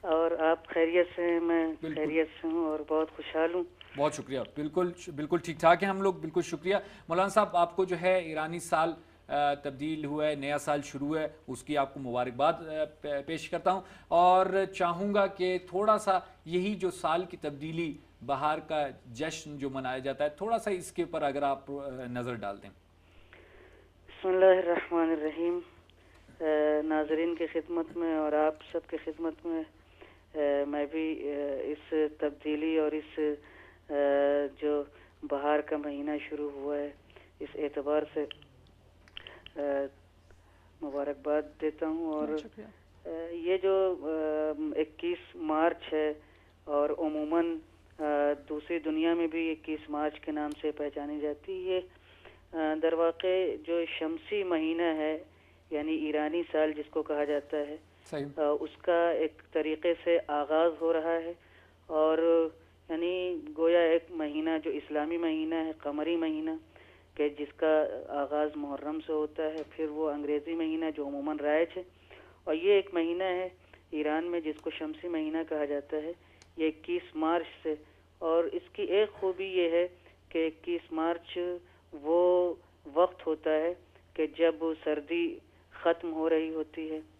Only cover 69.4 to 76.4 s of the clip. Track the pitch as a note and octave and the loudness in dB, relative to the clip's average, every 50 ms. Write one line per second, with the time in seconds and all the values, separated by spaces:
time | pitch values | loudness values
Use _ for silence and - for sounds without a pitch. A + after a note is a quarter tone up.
69.4 | D#3+ D#3 D#3 D#3+ D3 - - - D#3+ D3+ D3 D3+ D#3+ D#3 D3 D3 D3 D3 D3+ D3 | -4 -4 -4 -6 -10 -10 -6 -6 -6 -4 -2 -2 -2 -2 -2 -4 -2 -2 -2 -2
70.4 | C#3+ E3 E3 E3 E3 D#3 D#3 D#3+ E3 D#3+ D3+ D3+ C#3+ C#3 C#3+ C#3 C#3 D3+ D3+ D3 | -2 -4 -4 -2 -2 -2 -2 -2 -2 -4 -4 -4 -6 -6 -6 -4 -4 -4 -4 -2
71.4 | C#3+ D3 D3+ D#3 E3+ E3 - F#3 F3+ - - - - - - - - - - _ | 0 2 4 4 2 0 -2 -12 -12 -12 -20 -20 -20 -20 -20 -20 -20 -20 -20 _
72.4 | _ F3+ D#3 D#3+ E3+ G3 G3+ G3 F#3+ G3 F3 F3 E3 E3 E3+ F3+ F#3+ F#3+ F3+ F3+ | _ -2 -2 2 4 6 6 6 4 2 -2 0 0 0 0 0 0 0 0 -2
73.4 | F#3 F#3 F3+ _ - - - - _ _ - D3+ D3+ D3+ D3+ D#3+ E3 F3 F3 F3 | -2 -6 -8 _ -20 -20 -20 -20 _ _ -4 -2 0 2 0 0 0 0 -2 -2
74.4 | D#3+ D#3 D3+ D3+ - E3 D#3 - D#3+ D#3 D#3 D#3 - F3+ E3+ D#3+ D#3 D#3 D#3 D#3+ | -2 -2 -6 -4 -6 -8 -6 -6 -8 -8 -8 -8 -6 -4 -2 -2 -2 -2 -2 -2
75.4 | E3 D#3+ D#3+ D3+ D3+ C#3+ D3 C#3+ C#3+ - - D3+ D3+ E3 F3 - - - - - | -2 -2 -2 -2 0 0 -2 -4 -4 -4 -4 -4 -4 -6 -10 -10 -16 -20 -20 -20